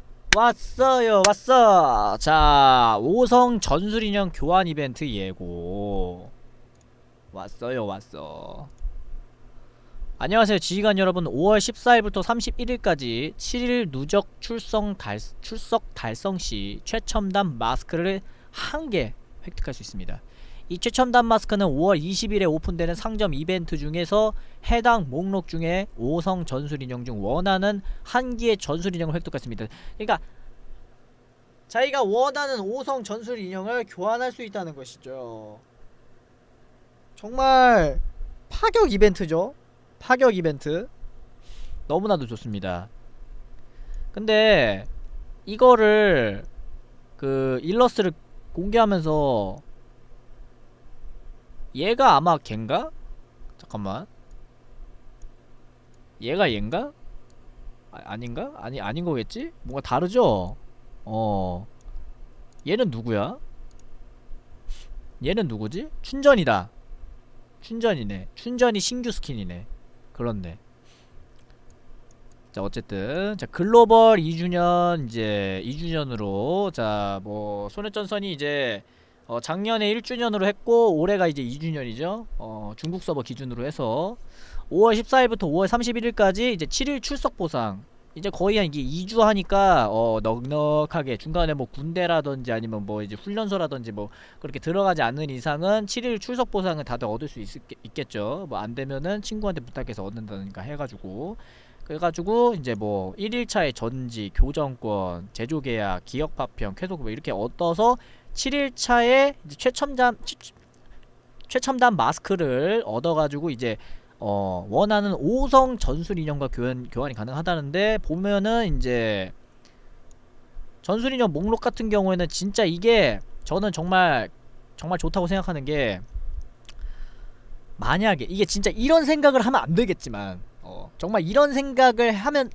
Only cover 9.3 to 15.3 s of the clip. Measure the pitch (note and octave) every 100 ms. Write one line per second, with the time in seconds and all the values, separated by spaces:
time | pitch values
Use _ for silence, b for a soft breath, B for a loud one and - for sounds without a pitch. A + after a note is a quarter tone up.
9.3 | - - b b b b b b - C3
10.3 | G#3+ G#3+ G3+ - F#3 G#3+ F#3+ F#3 F3+ D#3+
11.3 | A#2 F#3 G#3+ G3 A3+ B3 A#3+ G#3 - F3+
12.3 | A#3 A#3+ A3+ A#3+ B3 G3+ D#3 B2+ A2+ D3+
13.3 | - - A#3+ B3 B3 G3+ C3 D3 G3+ -
14.3 | - - A#3 - A3 G#3 G3 - G#2 -